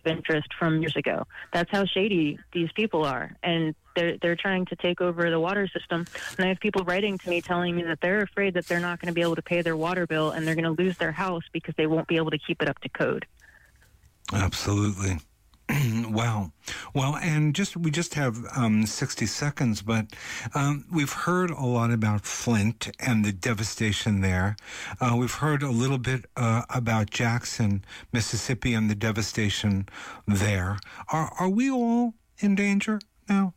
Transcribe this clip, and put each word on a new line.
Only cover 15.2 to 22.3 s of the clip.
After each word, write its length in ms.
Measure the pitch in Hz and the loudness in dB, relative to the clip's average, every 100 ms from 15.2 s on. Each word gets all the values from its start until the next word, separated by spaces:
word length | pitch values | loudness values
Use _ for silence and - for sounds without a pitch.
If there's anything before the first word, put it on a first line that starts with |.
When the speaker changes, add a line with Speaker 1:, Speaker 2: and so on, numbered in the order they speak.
| - _ _ - - | -8 _ _ -18 -4
Speaker 2:
<clears throat> 100 | 143 127 113 113 | 0 2 0 0
Wow. 440 | 110 117 110 92 - - - - | 0 2 0 -4 -8 -14 -12 -4
Well, 220 | 139 135 151 | 0 0 0
and 380 | 175 151 151 | 0 4 4
just, 220 | 151 196 175 | 2 -2 0
we 140 | 170 | 0
just 240 | 156 170 | 0 -2
have, 240 | 147 135 113 117 131 | 0 0 -2 -6 0
um, 300 | 117 107 107 | 4 4 2
sixty 400 | - - - 107 | 0 -4 -2 -2
seconds, 560 | - 147 - 123 101 | -2 -4 0 0 0
but, 240 | 101 113 107 - - - 113 | 0 0 -2 -8 -12 -10 -6
um, 320 | 147 139 147 - | 0 0 0 -2
we've 220 | 170 139 | 0 0
heard 380 | - - 180 180 | -2 0 2 0
a 160 | 139 127 | 0 0
lot 240 | 120 117 | 2 2
about 340 | 117 110 104 | 2 2 0
Flint 680 | - | -2